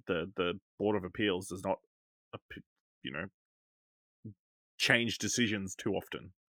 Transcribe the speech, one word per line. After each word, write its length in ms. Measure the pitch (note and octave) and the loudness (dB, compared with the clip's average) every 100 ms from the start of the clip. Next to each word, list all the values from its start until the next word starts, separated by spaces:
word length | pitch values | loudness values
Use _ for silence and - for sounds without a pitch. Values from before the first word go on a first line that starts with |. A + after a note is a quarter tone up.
| - | 0
the, 260 | F2 F2+ F#2+ | -2 0 0
the 240 | F2 G2+ _ - | 0 0 _ -2
Board 180 | G#2 G#2+ | 2 2
of 80 | |
Appeals 440 | F#2 F2+ G#2 F2+ G2 | -2 0 0 0 -2
does 160 | F#2+ | -6
not, 160 | F#2+ F#2 _ _ _ _ _ - | -2 -4 _ _ _ _ _ -16
ap-, 260 | - - - _ _ _ | -14 -18 -18 _ _ _
you 100 | B1+ | -8
know, 140 | C#2 G2 _ _ _ _ _ _ _ _ _ G#2+ G2+ _ _ _ - | -6 -6 _ _ _ _ _ _ _ _ _ -18 -18 _ _ _ 0
change 400 | - A#2 A#2 - | 4 6 4 0
decisions 560 | G#2 - A2+ G#2 F#2+ | 0 2 2 2 -4
too 200 | - A2+ | -4 -2
often. 380 | F#2+ - C2 F2+ - _ | -2 -2 -10 -12 -20 _